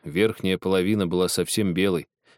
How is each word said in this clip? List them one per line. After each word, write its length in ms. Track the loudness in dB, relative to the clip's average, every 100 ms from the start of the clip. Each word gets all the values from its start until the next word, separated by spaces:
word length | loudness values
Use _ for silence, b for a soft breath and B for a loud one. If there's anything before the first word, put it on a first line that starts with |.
верхняя 540 | -6 0 0 0 -2 -2
половина 500 | 0 2 2 0 0
была 200 | 0 0
совсем 460 | 0 -2 0 0
белой, 340 | 0 0 0 -4 _ b